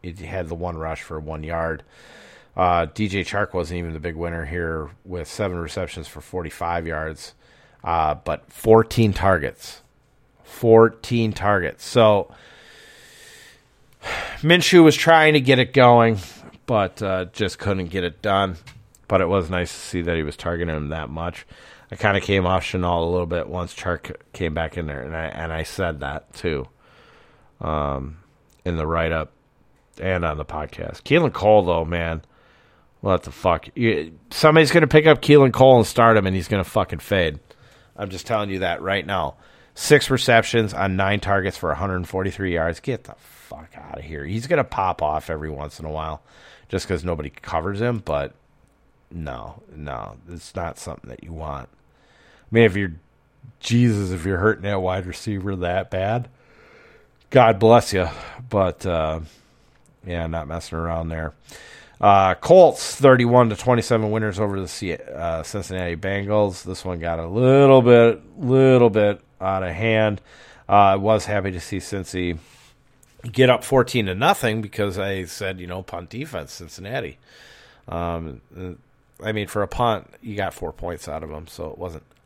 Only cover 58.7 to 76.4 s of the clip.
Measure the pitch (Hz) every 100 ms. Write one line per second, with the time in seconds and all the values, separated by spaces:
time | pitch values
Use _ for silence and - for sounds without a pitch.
58.7 | - 98 82 78 80 78 _ _ _ _
59.7 | _ _ _ 90 85 82 82 73 85 -
60.7 | 80 82 82 82 80 80 - _ - -
61.7 | - - _ 101 98 95 92 - 185 160
62.7 | - - - 135 127 120 123 113 104 127
63.7 | 120 - 117 107 110 107 92 104 98 90
64.7 | - 95 80 - 65 85 82 78 101 92
65.7 | 92 87 82 98 98 101 107 101 90 92
66.7 | 92 92 85 85 82 82 104 127 139 139
67.7 | 131 120 120 117 110 - - 127 131 131
68.7 | 127 120 107 104 98 _ _ 95 95 90
69.7 | 82 113 110 107 98 - - - - -
70.7 | 101 98 98 101 107 - 104 95 90 -
71.7 | 95 - 98 90 92 87 80 - _ _
72.7 | _ _ _ _ _ 120 117 127 123 -
73.7 | 135 123 123 98 92 147 202 117 110 104
74.7 | - 101 95 98 98 87 - 98 92 87
75.7 | 92 95 87 87 113 156 87